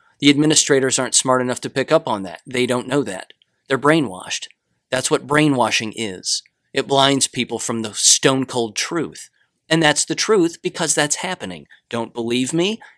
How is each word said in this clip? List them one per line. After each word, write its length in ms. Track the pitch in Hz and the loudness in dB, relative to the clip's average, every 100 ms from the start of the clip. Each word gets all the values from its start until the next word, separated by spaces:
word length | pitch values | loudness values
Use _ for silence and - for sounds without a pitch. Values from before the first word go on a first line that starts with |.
| _ _ | _ _
The 100 | 143 | 4
administrators 720 | 139 151 151 - 135 131 123 | 4 4 2 2 2 2 0
aren't 160 | 123 - | 0 0
smart 260 | 135 127 | 2 0
enough 180 | 123 120 | 0 -4
to 80 | 120 | -6
pick 200 | 139 127 | -4 2
up 160 | 160 143 | 2 2
on 160 | 104 | -4
that. 200 | 95 80 - | -6 -12 -6
They 180 | 127 | -2
don't 220 | 123 123 123 | 0 0 -2
know 160 | 143 | -2
that. 300 | 120 92 - _ _ _ - | -2 -6 -12 _ _ _ -4
They're 100 | 135 | 0
brainwashed. 680 | 147 165 120 92 - - - _ _ _ _ | 4 4 2 -6 -10 -10 -10 _ _ _ _
That's 220 | 127 - | -4 0
what 160 | 147 127 | -2 0
brainwashing 680 | 147 151 131 110 - 110 101 | 2 4 2 0 0 -4 -6
is. 480 | 110 92 - - - _ _ | -8 -6 -6 -6 -8 _ _
It 140 | 139 120 | -4 0
blinds 400 | 139 135 139 - | 4 4 4 0
people 320 | 131 113 117 | -2 -4 -4
from 240 | - 117 | -4 -6
the 100 | 110 | -6
stone 540 | 101 - - 147 131 127 | 0 2 4 4 2 0
cold 300 | 127 117 104 | -2 -4 -4
truth. 520 | - 170 107 - - _ _ _ - | -6 -4 -6 -10 -18 _ _ _ -2
And 140 | 160 | 2
that's 220 | 151 147 | 4 2
the 100 | - | 0
truth 440 | 151 - 214 165 - | -2 2 2 2 -2
because 320 | 180 - 160 | -8 -4 -2
that's 220 | 156 147 - | 0 0 -2
happening. 500 | 180 185 95 85 69 _ _ | -6 -8 -10 -14 -18 _ _
Don't 260 | 117 113 | -8 -8
believe 380 | 120 117 120 131 | -8 -4 -2 0
me? 280 | 165 185 - - | 0 0 -2 -10